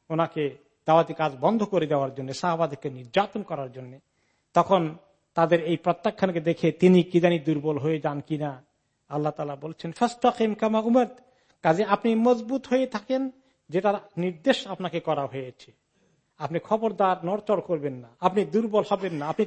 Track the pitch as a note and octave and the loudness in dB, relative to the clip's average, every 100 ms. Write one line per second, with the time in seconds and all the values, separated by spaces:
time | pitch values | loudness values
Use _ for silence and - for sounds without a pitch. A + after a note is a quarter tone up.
0 | - D#3+ E3 D#3+ C#3+ B2 _ _ - D#3+ | -6 -2 -2 -2 -6 -6 _ _ 2 4
1 | E3 D#3 D#3 C3+ D3+ A3 G3+ F#3 D#3 D3 | 4 0 -4 0 0 2 0 0 0 0
2 | C3+ C3+ C3 C3 F3+ E3 E3 C#3 C#3+ B2+ | -2 -6 -10 -4 -2 0 -2 -4 -10 -12
3 | B2 F#3 G3+ A3 G3 D3+ C3 B2 B2+ C3 | -4 0 0 -4 -8 -8 -10 -12 -18 -18
4 | _ _ _ _ _ - E3+ F#3+ D#3+ D#3+ | _ _ _ _ _ 2 4 4 2 -4
5 | _ _ _ - E3 E3+ D#3+ E3 F3+ E3+ | _ _ _ 0 4 4 2 -2 0 -2
6 | G#3+ G#3 F#3+ E3+ D#3+ E3 - D3+ F3+ F3+ | -2 -2 -2 0 -2 0 0 4 6 6
7 | F3 F3 F3 E3+ D3 D3+ D3+ D3 D3 D#3+ | 6 4 4 2 0 -2 -2 -2 -2 -2
8 | D3+ C#3+ - D#3 D3+ C3 _ _ _ _ | -4 -6 -6 -6 -6 -10 _ _ _ _
9 | - C#3+ D3+ D3 D3 C#3 D3+ D#3+ E3+ - | -10 -4 -4 -4 -8 -8 -12 -12 -12 -2
10 | A#3+ - B3 - A3+ G#3 A3 A3 A3 B3 | -2 2 0 2 0 0 0 0 2 2
11 | A#3+ - _ _ _ _ F3 E3 G#3 G3+ | 2 -2 _ _ _ _ 2 2 2 2
12 | A#3 A3 A#3 A#3+ A3 C4 - B3+ B3+ G#3+ | 2 2 4 2 0 -6 0 0 0 -4
13 | - C4 C4+ - _ _ - D#3+ G#3 G3+ | -4 -4 -4 -10 _ _ -6 -2 0 0
14 | - - F3+ D#3+ C4 A#3+ - F#3+ F3+ E3 | -4 -6 -6 -2 0 0 -2 -8 -6 -6
15 | D#3+ C#3+ C#3 C3 B2+ - - _ _ _ | -4 -2 -4 -8 -12 -14 -20 _ _ _
16 | _ _ _ - D3+ E3 - G#3+ A3+ F#3+ | _ _ _ -12 -6 -6 -2 -2 -2 0
17 | F#3+ F3+ E3+ G#3 G#3 G3 E3 E3 C#3+ B2+ | 0 0 -2 -4 -2 -2 -2 -4 -4 -8
18 | A#2+ _ F#3 F#3+ D#3 F#3 A3+ G#3 - G3 | -14 _ -2 0 0 0 0 0 0 -2
19 | F#3+ D#3+ D3 D#3+ | -2 -6 -4 -2